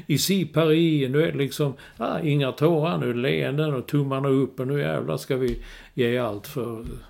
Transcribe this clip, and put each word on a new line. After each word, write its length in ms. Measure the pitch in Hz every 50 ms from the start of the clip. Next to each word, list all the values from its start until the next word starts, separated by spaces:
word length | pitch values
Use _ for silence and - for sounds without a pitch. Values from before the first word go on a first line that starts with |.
| -
Issy 380 | - 147 147 - - 196 190 160
Paris. 680 | 151 - 156 165 156 156 165 170 160 151 147 131 123
Nu 120 | 135 151
är 100 | 160 170
det 60 | 147 135
liksom, 360 | 139 131 - - 147 139 - - - - -
ah, 220 | - 113 - - -
inga 320 | - 147 143 147 139 127
tårar, 460 | - - 147 170 170 151 151 170 175 160
nu 120 | 131 123
är 40 | 117
det 60 | 120
leenden 540 | 127 143 156 156 139 131 135 147 156 151 139
och 120 | 123 113
tummarna 420 | - - 143 139 135 135 135 139 139
upp. 320 | 135 135 - - - -
Och 60 | 127
nu 140 | 127 143 143
jävlar 360 | 151 156 156 131 117 151 -
ska 200 | 147 - - 135
vi 260 | 127 127 120 117 - - - - - - - -
ge 240 | - 120 120 123 123
allt 280 | 120 107 104 101 -
för 340 | - - 135 113 117 113 110
att 60 | 120 - - 117 -